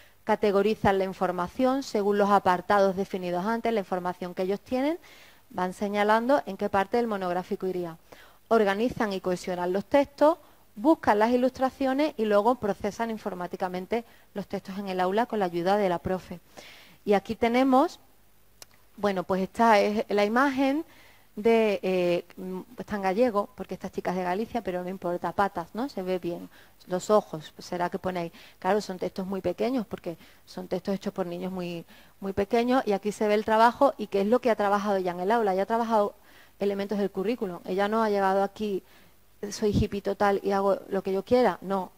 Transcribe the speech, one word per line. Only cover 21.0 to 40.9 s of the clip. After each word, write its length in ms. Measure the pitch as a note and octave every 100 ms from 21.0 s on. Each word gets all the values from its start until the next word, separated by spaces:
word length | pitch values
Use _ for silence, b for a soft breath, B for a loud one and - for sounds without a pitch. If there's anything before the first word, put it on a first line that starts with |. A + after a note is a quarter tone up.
| b b b -
de, 420 | A3 A3+ A3 G3
eh, 420 | F#3 F#3 F3 F3 - -
mm, 240 | F#3 F#3 - -
está 180 | F#3 G#3
en 60 |
gallego, 460 | F#3+ F#3+ B3 G3+ -
porque 200 | - F#3+
esta 160 | F#3 F#3+
chica 200 | - -
es 60 | F3+
de 80 |
Galicia, 380 | F3+ F#3 A3+ A#3
pero 200 | G3 F3+
no 60 | F3+
importa, 440 | F#3+ F3 F3 F3
patas, 360 | E3 G3 F3+ E3
¿no? 140 | G#3 C#4
Se 140 | -
ve 160 | F#3 F#3
bien, 300 | F3+ F3 F#3 b b b -
los 240 | F3+ -
ojos, 440 | G#3+ - D#3+ - -
será 320 | - F3+ F3
que 80 | F#3+
pone 220 | F#3 F3+
ahí. 120 | E3+ B B B
Claro, 220 | F#3 G#3
son 180 | G3 F#3
textos 280 | F#3 - F#3
muy 140 | F#3+
pequeños, 460 | F3+ F3 A3 C4 G3
porque 300 | F#3 F3+ E3 b b b
son 200 | - F#3
textos 260 | F#3 G3+
hechos 180 | F#3+ G#3
por 140 | - F3
niños 260 | F3 F#3
muy, 320 | F#3 F3 E3+ - B B B
muy 120 | G3
pequeños, 500 | G3 G3+ A#3 A#3+ C4 G#3+
y 60 |
aquí 200 | G3 G#3
se 160 | - G#3+
ve 60 |
el 100 | G#3+
trabajo 500 | A3 A3 A#3 A#3 C#4 -
y 100 | G#3
qué 140 | G3
es 40 | G3+
lo 140 | B3
que 100 | B3
ha 60 | G#3+
trabajado 400 | G3+ G3+ G#3 G3
ella 160 | F3+
en 80 | F3
el 100 | F#3
aula. 240 | A#3 G#3
Ella 80 | F#3
ha 40 | G3
trabajado 480 | A3+ A3+ A3 G#3 - b b b b
elementos 400 | G3+ G3 G3+ G#3
del 120 | G3
currículum. 500 | - F#3+ B3 G3 F3 -
Ella 200 | F#3 G3+
no 160 | A3
ha 80 | A3
llegado 320 | G3+ F#3+ G3
aquí, 400 | G3 - G#3 F#3 - b b b _ - G3+
soy 200 | - G#3+
hippie 320 | G3 G#3 G3+
total 380 | G3 G3 G3+ G3
y 100 | G3
hago 280 | G3 G3 F#3+
lo 140 | -